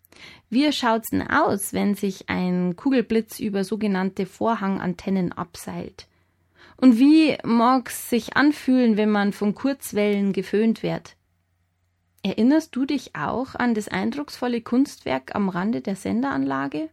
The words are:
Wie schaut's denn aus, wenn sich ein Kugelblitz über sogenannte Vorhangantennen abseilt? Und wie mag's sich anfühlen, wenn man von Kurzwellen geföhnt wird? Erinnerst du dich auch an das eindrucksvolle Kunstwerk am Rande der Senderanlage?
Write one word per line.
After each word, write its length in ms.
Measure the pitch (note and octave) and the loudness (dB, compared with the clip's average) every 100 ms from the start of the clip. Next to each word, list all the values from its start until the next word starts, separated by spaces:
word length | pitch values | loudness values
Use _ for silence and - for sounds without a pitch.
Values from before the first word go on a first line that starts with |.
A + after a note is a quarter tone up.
| _ - - - - | _ -20 -20 -20 -4
Wie 200 | A3+ D4 | 0 2
schaut's 380 | C#4+ B3 A3+ A3+ | 2 2 0 0
denn 120 | - | -4
aus, 500 | - G#3 G#3+ G3 - | 0 0 2 0 -4
wenn 220 | F#3+ G3+ | -2 0
sich 340 | G3+ G3+ F#3+ - | 0 -4 -6 -4
ein 480 | F#3 F3+ F3+ F3+ F3+ | -2 0 0 -2 -2
Kugelblitz 600 | - C4 G#3+ A3 G#3+ - | 0 0 2 0 -2 -6
über 260 | G#3+ G3 | -4 -2
sogenannte 640 | G3 A3 G#3+ F#3+ F#3+ F#3 F#3 | -2 -2 -2 0 -2 -4 -6
Vorhangantennen 1080 | - G#3+ A3+ G3 F#3+ - F3 - F#3+ F3 | -4 -2 -2 -2 -4 -4 -6 -2 -2 -2
abseilt? 760 | - E3+ - - F3 - - - _ _ _ _ _ - - | -4 -12 -12 -12 -12 -12 -16 -20 _ _ _ _ _ -20 4
Und 200 | C4 A3+ | 6 8
wie 380 | C#4 D#4 D#4 - | 8 8 6 2
mag's 640 | - A#3 A#3 C4 A#3 - - | 0 2 4 2 0 -10 -2
sich 300 | A#3+ - - | -2 0 2
anfühlen, 580 | C#4+ D4 - B3+ A#3+ G#3 | 2 2 2 4 4 4
wenn 140 | G#3+ | 2
man 240 | G#3 G3+ | 2 0
von 200 | - G#3 | 0 -2
Kurzwellen 800 | G3+ C4+ C#4 - G3+ G#3 G3+ G3+ | -2 -2 -4 -6 -2 0 0 0
geföhnt 500 | F#3+ F#3+ G3+ A3+ A3 | -2 -2 0 2 0
wird? 320 | E3+ E3 - _ _ _ _ _ _ _ _ _ _ _ | -2 -6 -8 _ _ _ _ _ _ _ _ _ _ _
Erinnerst 520 | G3 F#3+ A3+ D#4 D#4 | -4 2 4 4 2
du 120 | - C4+ | -2 -2
dich 280 | D4 - | -2 -6
auch 400 | - D3+ A3 C4 | -6 -4 -4 -6
an 200 | - A#3+ | -4 -2
das 140 | A3 G#3 | -2 -2
eindrucksvolle 760 | F#3 G#3 B3+ D4 - B3 A#3 | -4 -4 -6 -10 -6 -4 -4
Kunstwerk 720 | A3+ A#3+ C#4+ - - C4 - | -2 0 0 -2 -6 -6 -4
am 160 | - G3 | -4 -2
Rande 320 | F3+ F#3+ B3+ | -2 -2 -4
der 140 | C4 G3 | -4 -6
Senderanlage? 920 | F#3+ G#3 C#4 C#4 C4+ C4+ C#4 D4+ D#4+ | -4 -4 -2 -2 -2 -2 -4 -6 -10